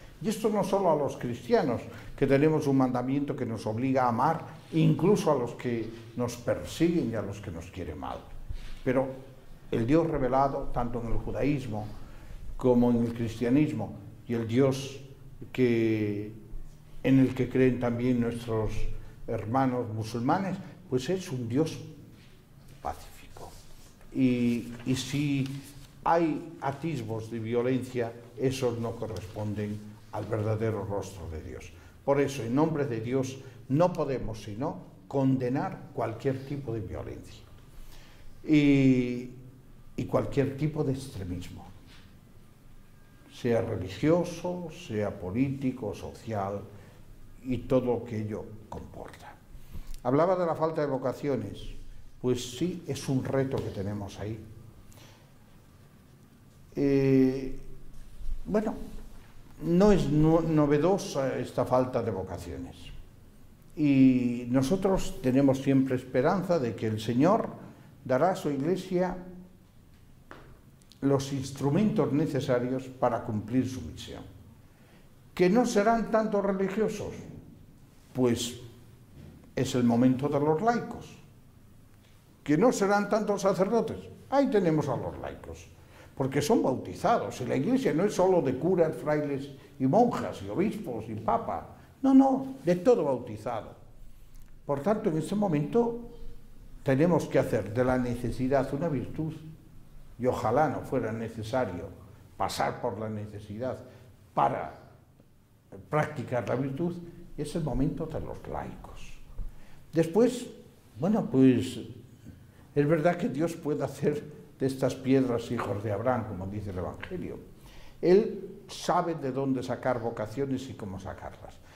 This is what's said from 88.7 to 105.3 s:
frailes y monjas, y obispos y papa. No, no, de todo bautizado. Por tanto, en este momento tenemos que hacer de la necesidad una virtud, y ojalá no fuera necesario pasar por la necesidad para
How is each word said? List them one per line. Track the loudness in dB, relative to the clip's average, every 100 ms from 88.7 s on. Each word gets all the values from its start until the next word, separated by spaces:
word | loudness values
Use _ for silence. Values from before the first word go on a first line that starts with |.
| 4 4 2
frailes | 0 0 0 -4 -6 -14 -20 -2
y | 4
monjas, | 6 4 2 -6 -8
y | -6
obispos | 0 0 -2 -6 -8 -6
y | -6
papa. | -2 -2 -2 -6 -8 -18 -20 -2
No, | 6
no, | 8 8 4 -2 -4
de | 0 4
todo | 6 6
bautizado. | 4 0 -4 -8 -6 -6 -8 -16 -20 -18 -18 -18 -18 -18 -18 -16 -4
Por | -2
tanto, | 0 2 2
en | 0
este | -2 0
momento | 2 2 2 2 0 -2 -10 -12 -10 -12 -14 -18 -18 -6
tenemos | 0 4 4 4 2
que | 2
hacer | 2 0 -2
de | 0
la | 2 2
necesidad | 0 -2 -4 -2 2 2 2
una | -2 -2
virtud, | -2 -4 -6 -6 -8 -14 -18 -20 -20 -18 -18 -18 -2
y | -2
ojalá | 0 2 2 2
no | 0
fuera | -2 -2 -2
necesario | -4 -6 -8 -4 -2 -2 -4 -12 -14 -20 -20 -20 -4
pasar | -4 0 -2 -2
por | -6 -4
la | -6
necesidad | -6 -8 -12 -12 -8 -6 -6 -12 -20 -20 -20 -6
para | 0 2 0 -6 -12 -20 -20 -20 -20 -20